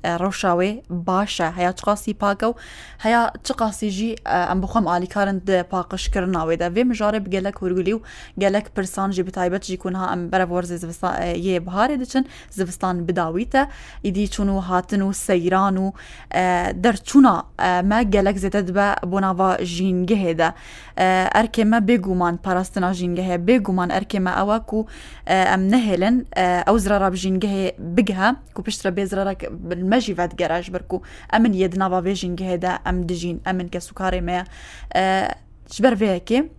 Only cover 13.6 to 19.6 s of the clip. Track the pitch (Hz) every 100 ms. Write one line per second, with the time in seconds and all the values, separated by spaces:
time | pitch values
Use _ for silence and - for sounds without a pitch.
13.6 | 277 - - - 208 190 208 - 196 196
14.6 | 180 185 185 202 190 196 - 185 170 185
15.6 | 196 190 190 - - - - - 185 180
16.6 | 180 180 208 - - 277 262 190 - -
17.6 | - 180 190 214 226 202 190 196 190 202
18.6 | 180 185 202 - 175 190 190 180 190 185